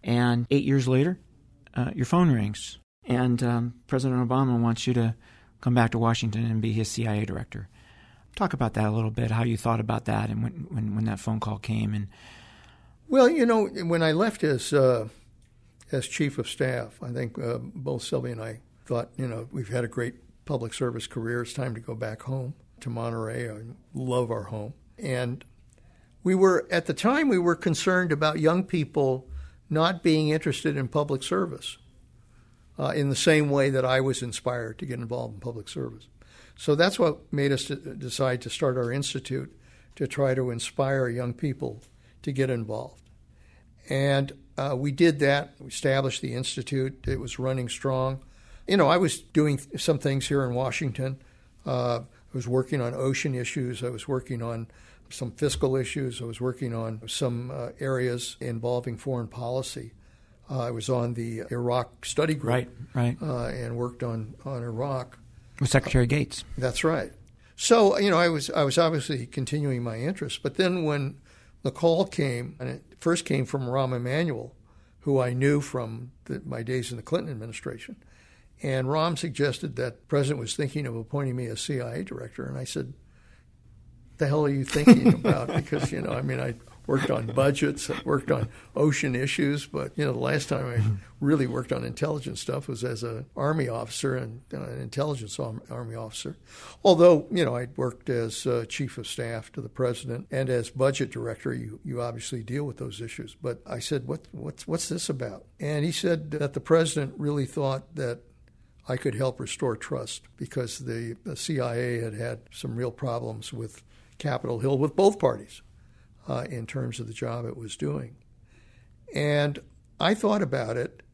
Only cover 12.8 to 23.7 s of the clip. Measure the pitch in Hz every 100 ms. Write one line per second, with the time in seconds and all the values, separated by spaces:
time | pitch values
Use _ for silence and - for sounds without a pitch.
12.8 | - - - 269 254 320 240 226 208 214
13.8 | 170 170 160 156 220 - 156 131 - 143
14.8 | 131 120 113 - - - - _ _ _
15.8 | - 135 - - 147 - 117 - 131 123
16.8 | 110 - 127 120 120 - 117 120 123 -
17.8 | 135 127 - 131 123 113 113 113 - _
18.8 | - 120 117 - 131 113 117 143 104 123
19.8 | 117 127 120 - - - - 139 117 -
20.8 | 123 120 - 117 113 120 120 - 127 113
21.8 | 113 113 113 110 - 135 127 - - -
22.8 | 117 117 117 113 110 123 120 107 117